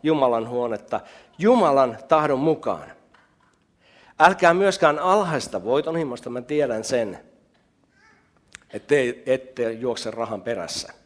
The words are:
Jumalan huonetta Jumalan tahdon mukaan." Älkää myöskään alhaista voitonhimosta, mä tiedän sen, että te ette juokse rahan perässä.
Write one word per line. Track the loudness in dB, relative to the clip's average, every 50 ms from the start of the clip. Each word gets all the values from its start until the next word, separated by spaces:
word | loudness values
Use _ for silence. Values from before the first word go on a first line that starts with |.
Jumalan | 0 0 2 2 2 2 2 0 -2 -4
huonetta | -4 -4 -4 -4 -6 -8 -8 -8 -8 -8 -8 -12 -20 -20 -20 _ _ 0
Jumalan | 2 4 4 4 4 4 4 4 2 2 0 -8 -2 0
tahdon | 2 2 2 2 0 0
mukaan." | 2 0 0 0 -2 -6 -6 -6 -10 -18 -20 _ _ _ _ _ _ _ _ _ _ _ _ _ _ _ _ _ _ _ _ _ -20 -20 _ _
Älkää | 4 4 6 6 4 4 4
myöskään | 4 2 2 2 4 4 2 4 2
alhaista | 2 2 2 2 2 0 -2 -4 -4 -4 -8 -6 -2
voitonhimosta, | 0 0 0 0 -2 -4 -4 -4 -6 -8 -10 -10 -10
mä | -10 -10
tiedän | -8 -4 -2 0 0 0 -2 -6 -4
sen, | -2 -2 -2 -2 -4 -6 -12 -18 _ _ _ _ _ _ _ _ _ _ _ _ _ _ _ _ _ _ _ _ _ _ _ _ _ _ -20 _ _
että | -16 -16 -2 0
te | 2 2 2 0 -4 -6 -2
ette | -2 -2 -2 -2 -12 -6 -4 -4 -4
juokse | -4 -4 -4 -4 -4 -4 -8 -10
rahan | -6 -6 -6 -6 -6 -8
perässä. | -6 -6 -6 -6 -6 -8 -8 -10 -10 -12 -18 _ _